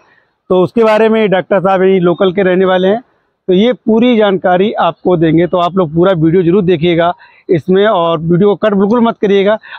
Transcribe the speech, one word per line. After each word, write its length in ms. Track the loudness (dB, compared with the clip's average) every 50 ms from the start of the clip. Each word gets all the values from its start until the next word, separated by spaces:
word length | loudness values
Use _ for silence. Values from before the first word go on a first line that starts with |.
| _ _ _ _ _ _ _ _ _ -2
तो 120 | -2 0 0
उसके 200 | 0 0 0 0
बारे 240 | 2 2 2 2 2
में 200 | 0 0 0 0
डॉक्टर 300 | -2 -2 -2 -2 -2 -2
साहब 220 | 0 0 0 0 2
यही 160 | 2 2 2
लोकल 320 | 0 0 0 0 -2 -2 0
के 100 | 0 0
रहने 220 | 0 0 0 0
वाले 220 | 0 0 0 0
हैं, 140 | 0 -2 -2 -6 _ _ _ _ _ _ _ _
तो 60 | -2 0
ये 200 | 2 2 0 -2
पूरी 400 | -2 -2 0 0 2 2 2 2
जानकारी 540 | 2 0 0 0 -2 0 0 0 0 0 -2 -2 -2
आपको 360 | -4 -4 -4 _ -2 -2 0
देंगे। 300 | 0 0 0 0 0 0
तो 100 | 0 -2 -2
आप 160 | -2 -2 -2
लोग 180 | -2 -4 -2 0
पूरा 180 | 0 0 0 0
वीडियो 280 | 0 0 0 0 0 0
जरूर 200 | 2 0 0 0
देखिएगा 500 | 0 -2 0 0 0 0 0 0 -2 -4 _ -12 -20 _ _ _ -4
इसमें, 360 | -4 -2 0 0 0 2 2
और 320 | 0 0 0 -2 -2 -2 -4
वीडियो 300 | -2 -2 0 2 2 0
को 60 | 0
कट 160 | 0 -2 -2 0
बिल्कुल 260 | 0 0 0 0 0
मत 160 | 0 -2 -2
करिएगा। 400 | -2 -2 0 0 0 0 0 -2 -4 -6 -12 -10